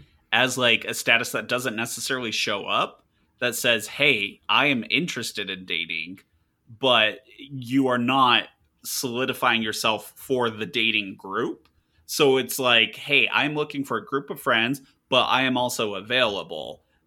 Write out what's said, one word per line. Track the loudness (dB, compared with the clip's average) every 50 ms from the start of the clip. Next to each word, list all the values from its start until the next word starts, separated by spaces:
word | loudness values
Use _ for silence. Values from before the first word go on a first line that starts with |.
| -20 _ _ _ _ _
as, | 2 2 2 2 2 2
like, | 2 4 2 2 0
a | -4 -6
status | -2 2 2 2 2 2 0 -4
that | -6 -4 -2
doesn't | -2 -2 -2 -2 -4
necessarily | -2 -4 -4 -4 -6 -4 -4 -4 -4 -4 -4 -4
show | -4 -2 -2 -4 -4 -2
up | -2 0 0 0 -2 -4 _ _ _ _ _ _ _ _ -4
that | -4 -4 -2
says, | 0 2 2 2 2 0
"Hey, | -4 -2 0 2 2 2 2 0 -6 -8 -6 _ 2
I | 2 4 4
am | 4 2 0 0 -2
interested | -2 0 0 -2 -4 -6 -8 -6 -6 -6 -6 -6
in | -8 -8 -8
dating," | -6 -6 -6 -6 -6 -8 -10 -10 -12 -14 -18 _ _ _ _ _ _ _ _ _ -20 -8 -2
but | 2 4 4 4 4 2 0 -4 -12 _ -20 -20
you | -18 -14 -14 -12 -6 0 2 2 4 4
are | 2 2
not | 2 2 4 4 6 6 6 4 2 0 _ _ _ _ _ _ -12
solidifying | -8 -6 -6 -4 -4 -2 -2 -2 -2 -2 0 2 2 2 2 0
yourself | -2 -4 -2 0 0 0 0 -4 -10 -20
for | -14 -6 -2 0 0 0 0
the | -2 -4 -6
dating | -4 -2 0 0 0 0 0 -2 -4 -8
group. | -12 -12 -8 -4 -4 -4 -4 -6 -10 _ _ _ _ _ _ _ _ _
So | -6 0 2 4 4 4
it's | 4 2 -2 -4 -2
like, | 2 4 4 6 4 4 0
"Hey, | -6 -4 0 2 2 2 2 0
I'm | 0 0 0 -2
looking | -4 -4 -4 -6 -8 -6
for | -4 -4
a | -6 -4
group | -4 -4 -4 -4 -6
of | -10 -4
friends, | 0 2 2 2 2 0 -2 -4 -8 _ _ _ _ 2
but | 2 4 4
I | 4 2 2 2
am | 2 2
also | 0 0 0 0 -2 -2 -2 -4
available." | -6 -6 -2 0 2 2 2 2 -2 -6 -8 -10 -10 -10 -10 -12 -16 _ _ _ _ _